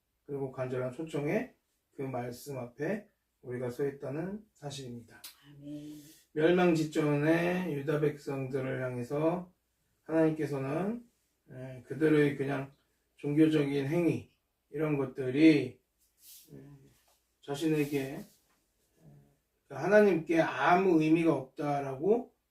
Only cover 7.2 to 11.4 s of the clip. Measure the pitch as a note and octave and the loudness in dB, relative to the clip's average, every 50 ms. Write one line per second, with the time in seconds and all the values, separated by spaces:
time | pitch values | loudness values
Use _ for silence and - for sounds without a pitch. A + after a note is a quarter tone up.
7.2 | D3 D#3 E3 E3+ E3+ F3 F3+ F3+ F3+ E3 D3 C#3 C#3 D3+ D3+ D3 D3+ C#3+ - - | 2 2 2 2 2 0 0 -2 -2 -4 -4 -4 -2 -2 0 0 0 0 -2 -4
8.2 | - D3+ C3+ C3+ C3+ B2 C3+ C3+ C3 C3 C3 B2+ B2+ B2+ B2+ B2 A#2+ - C#3+ D3 | -6 -8 -6 -6 -6 -4 -4 -4 -4 -4 -4 -4 -4 -6 -6 -6 -6 -6 -4 -2
9.2 | D#3 E3 F3+ F#3 - - _ _ _ _ _ _ _ _ _ _ _ - D#3+ D#3+ | 0 0 0 -2 -4 -10 _ _ _ _ _ _ _ _ _ _ _ -2 2 2
10.2 | D#3+ D#3 D#3 D#3 D3 C3+ C#3+ C3+ C3+ C3+ D3+ E3 F#3 G#3 A#3 B3 - _ _ _ | 4 2 2 0 -2 -4 -4 -4 -4 -4 -4 -2 -2 -4 -4 -6 -10 _ _ _
11.2 | _ _ _ _ | _ _ _ _